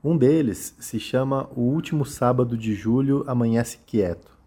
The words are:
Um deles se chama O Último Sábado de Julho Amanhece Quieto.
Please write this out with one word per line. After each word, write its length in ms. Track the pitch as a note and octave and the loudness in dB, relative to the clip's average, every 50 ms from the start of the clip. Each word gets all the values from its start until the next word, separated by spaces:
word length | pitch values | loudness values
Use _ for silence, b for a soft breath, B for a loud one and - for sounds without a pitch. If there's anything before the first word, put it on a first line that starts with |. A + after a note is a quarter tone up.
| - | 0
Um 120 | C#3+ E3+ | 0 2
deles 580 | D#3+ B2+ C3 D3+ D#3+ D3 A#2 F#2 - - - - - | 4 6 6 6 4 2 0 -2 -4 -10 -14 -16 -16
se 180 | - - - A2 | -16 -8 -8 -8
chama 500 | - - - B2+ C3 C3+ C3+ C3+ C3+ - - | -6 -2 -2 -2 0 0 -2 -4 -4 -6 -4
O 60 | B2+ | -2
Último 440 | A#2+ B2 C#3 D#3+ D#3+ - D#3+ D3+ C3+ | 0 0 0 -2 -2 -2 -2 -2 -2
Sábado 540 | - - - C3+ A#2+ B2+ B2+ B2+ A#2+ A#2+ A2+ | -4 -4 0 2 2 4 2 2 0 0 -4
de 160 | A2 A2 G#2+ | -2 -4 -4
Julho 480 | G2 F#2 A2 A#2 C3 C#3 C3+ C#3 C#3+ C#3+ | -2 0 0 2 2 2 2 0 0 0
Amanhece 540 | - B2+ B2 A#2 A#2 A2+ A#2 A#2 - - - _ | -2 0 0 2 2 2 0 0 -2 -8 -16 _
Quieto. 500 | _ - A2+ G2 F2 E2+ - - - _ _ _ | _ 0 0 0 0 -2 -6 -10 -20 _ _ _